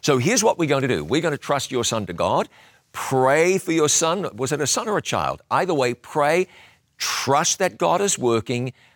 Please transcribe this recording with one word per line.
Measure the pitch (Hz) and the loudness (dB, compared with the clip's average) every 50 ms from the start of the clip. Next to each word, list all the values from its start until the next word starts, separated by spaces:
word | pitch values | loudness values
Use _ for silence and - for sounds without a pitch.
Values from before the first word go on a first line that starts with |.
So | - - 143 131 | 0 2 2 2
here's | 120 160 233 247 208 | 4 2 2 2 2
what | 226 - - | 2 2 2
we're | 170 147 | 0 0
going | 147 139 131 | 2 0 2
to | 135 | 0
do. | 120 80 73 | 0 -2 -2
We're | 76 110 156 | 0 -2 0
going | - 170 | 0 -2
to | 147 135 | -4 -4
trust | - - 147 139 - - | -2 -2 -2 -2 -2 -2
your | 131 123 117 | -4 -2 -2
son | - - 113 104 | -2 -2 -2 -4
to | 90 87 | -6 -4
God. | 80 87 92 113 156 220 - _ - - - _ _ _ _ | -2 0 0 0 0 -2 -4 _ -16 -20 -20 _ _ _ _
Pray | - - - - 135 131 131 131 139 151 165 180 190 190 | -14 -12 -6 -2 2 2 4 4 4 4 4 4 2 0
for | - - | 0 -2
your | 165 160 151 147 | 0 0 2 2
son. | - - 160 165 170 202 185 135 - | 2 2 0 0 -2 -2 -4 -6 -6
Was | 104 131 127 | -6 -4 -4
it | 147 143 | -2 -2
a | 147 131 | -2 -2
son | - - 220 226 | -2 -2 -2 -2
or | 208 180 | -4 -4
a | |
child? | - - - 104 78 67 65 - - _ | -2 -2 -2 -2 -2 -2 -4 -6 -6 _
Either | 113 135 165 180 175 | -2 0 0 0 0
way, | 143 127 123 123 | 0 0 0 -2
pray. | - - - - 156 147 143 160 175 185 - - - - - _ _ _ _ _ _ | -4 -8 -6 -2 0 2 2 2 2 0 -2 -6 -14 -20 -20 _ _ _ _ _ _
Trust | - - - - - - 135 143 165 - - - | -6 -4 -4 -4 0 2 2 2 2 0 0 0
that | 190 180 - - | -2 -4 -2 -2
God | - 165 165 180 | 0 0 2 2
is | 202 202 190 - | 0 0 -2 0
working. | 127 123 117 113 107 - 127 120 123 131 123 _ _ _ _ | 0 2 2 0 0 -2 -4 -4 -4 -6 -8 _ _ _ _